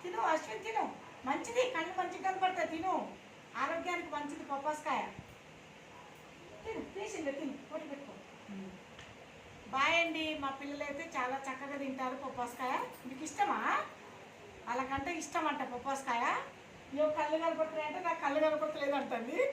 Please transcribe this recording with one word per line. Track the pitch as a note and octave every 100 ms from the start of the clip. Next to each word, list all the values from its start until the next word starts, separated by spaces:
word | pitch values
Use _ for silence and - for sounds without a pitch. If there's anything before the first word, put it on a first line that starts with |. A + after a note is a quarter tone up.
తిను | F4+ A4
అశ్విన్, | - D#4+ - G#4+
తిను. | A4 G#4+ C#4+ - - - C4
మంచిది, | D#4 A4 A#4+ B4+ E4
కళ్ళు | E4 F#4
మంచిగా | F4+ - F#4+
కనపడతాయి, | F#4+ F#4 F4 D#4+
తిను. | D#4+ F#4 F4 G#3 - - - - A3+
ఆరోగ్యానికి | C#4 E4 E4+ F4 D#4+ D4
మంచిది | D4 D#4+ C#4
పప్పాస్కాయ. | C#4 D4 D4+ D#4+ B3 - - - - - - - - - - - - - - - -
తిను, | A4 G4 - G4
తీసిందే, | G4 E4+ C#4+
తిను, | C#4 C#4+ - -
పొట్టు | D#4 C#4
పెట్టుకో. | C#4 - G3 - - - G3 F#3+ F#3 - - - - - - - - -
బాయ్ | C4 D4 E4 E4+
అండి, | D#4+ D#4 D#4
మా | C#4 C4+
పిల్లలు | C#4+ C#4+
అయితే | C#4+ C#4 E4 C#4+
చాలా | B3+ C4+ C4+
చక్కగా | C4 C#4 C#4
తింటారు | C4+ B3+ E4 C4+
పప్పాస్కాయ. | C4 B3 B3 - B3+ D4 A#4+ - B3+
మీకు | C4
ఇష్టమా? | D#4 - G4+ B3 B3+ C#5+ D5+ - - - - - - - -
వాళ్ళకంటే | B3 C4 C4+ D4 E4+
ఇష్టం | - E4+ D#4
అంట | C#4 C4
పప్పాస్కాయ. | B3 C4+ C4+ - A#3 C#4 A4 - - - - -
"ఇయ్యో, | C4+ D#4 D#4
కళ్ళు | D4+ D#4+
కనపడుతున్నాయి" | E4 D#4+ D#4+ D#4+ D4+
అంటే, | F4+
"నాకు | F4 E4
కళ్ళు | C#4+ D4
కనపడతలేదు" | D#4 D4+ D#4 D4+ C#4 C#4+
అంటుంది. | A#3 A#3 A#3 E4+ C#5